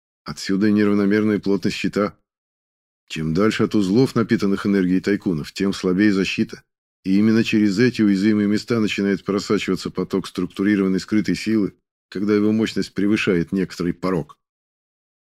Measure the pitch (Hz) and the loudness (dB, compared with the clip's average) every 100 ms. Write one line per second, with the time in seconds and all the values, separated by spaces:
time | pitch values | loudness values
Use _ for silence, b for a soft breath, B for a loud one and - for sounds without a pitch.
0 | _ _ - 78 - 98 107 104 104 104 | _ _ -14 -10 -4 0 2 2 2 2
1 | 98 107 107 101 - 190 107 - 92 98 | 2 2 0 0 0 -2 -2 -4 -4 -2
2 | 101 - _ _ _ _ _ _ _ _ | -4 -6 _ _ _ _ _ _ _ _
3 | - 80 80 80 107 - 104 107 92 107 | -12 -8 -4 0 0 0 0 0 2 2
4 | 131 120 110 107 101 98 104 101 90 92 | 2 0 0 0 0 0 0 2 2 0
5 | 101 101 104 78 71 - 98 90 92 92 | 0 -2 -2 -4 -6 -4 -4 -2 -2 2
6 | 107 95 92 - 113 - _ _ _ _ | 2 2 -2 -2 -4 -6 _ _ _ _
7 | 92 98 110 110 110 110 104 95 123 120 | 0 2 4 2 2 2 2 2 0 2
8 | 107 95 104 104 101 104 - 117 104 101 | 2 4 2 2 2 0 -2 -2 0 0
9 | 101 95 - 101 - 104 - 92 - - | -2 -2 -2 -4 0 -2 0 -4 -4 -6
10 | 92 98 - - 90 - 98 101 95 95 | -4 -4 -4 -6 -6 -2 0 2 2 0
11 | - 107 95 87 107 110 92 - _ _ | 0 -2 0 -2 0 0 0 -6 _ _
12 | _ 92 101 104 107 110 104 - 92 - | _ -6 0 2 2 2 0 -2 -6 -2
13 | 101 107 - 87 80 98 90 - 87 85 | 0 0 0 0 0 -2 -4 -4 -6 -4
14 | 92 92 73 - _ _ _ _ _ _ | -2 -4 -4 -14 _ _ _ _ _ _
15 | _ _ | _ _